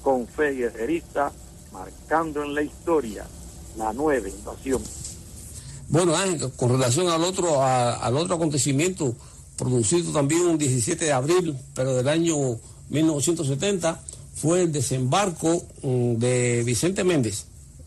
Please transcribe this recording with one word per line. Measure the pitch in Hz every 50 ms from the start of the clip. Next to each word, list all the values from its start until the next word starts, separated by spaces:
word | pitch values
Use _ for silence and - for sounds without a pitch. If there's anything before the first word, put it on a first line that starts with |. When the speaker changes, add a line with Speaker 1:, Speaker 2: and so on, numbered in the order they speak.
| -
Speaker 1:
con | 139 135 127 120
fe | 104 - - 151 143 139
guerrerista, | 127 120 113 110 110 113 120 165 170 165 - - 156 143 143 - - - - - - - -
marcando | - 92 95 92 - - - - 151 160 165 160 143 147 147
en | 147 143
la | 147
historia | 151 143 - - - 170 170 151 127 113 101 98 92 - - - - - - - - - -
la | 110 110 110
nueva | 110 123 147 156 143 127 101 98
invasión. | - - - - 113 - - 135 131 117 104 - - - - - - - - - - - - - - - - - - - - -
Speaker 2:
Bueno, | 135 156 185 175 156
Ángel, | 165 196 190 175 143 131 127
con | - - - 123
relación | 123 131 131 120 120 156 185 175
al | 165 160 165
otro, | 180 185 196 175 170 156 135
a, | 135 131 131 127 123 120 117
al | - - 110 120
otro | 143 170 185 180
acontecimiento | 160 170 160 139 143 - 147 135 135 160 185 185 - 165 131 117 - - - - - - - -
producido | - 131 123 127 123 113 - 165 175 170 160
también | 151 151 139 139 156 170
un | 175 170 165
diecisiete | 156 151 135 127 127 110 - 170 165 170
de | 156
abril, | 143 127 131 147 175 185 175 165 143 131 - - -
pero | - 131 131 131
del | 127 123
año | 139 160 165 170 170 160 147 139 127 117 110 - - - - - -
mil | 127 143 160
novecientos | 160 156 143 135 170 170 165 165
setenta, | 135 139 139 185 202 202 185 170 165 165 - - - - - - - -
fue | - - 147 170 185 180
el | 165
desembarco, | 147 147 123 - 131 131 127 127 151 190 208 190 165 - - 165 170 180 - - - -
mm, | - 139 127 123 120 120 117
de | 113 117 123 127 123 123 120 120 120 117
Vicente | 120 123 104 - 170 190 202 196
Méndez, | 180 175 151 120 107 101 - - - - - - - - - -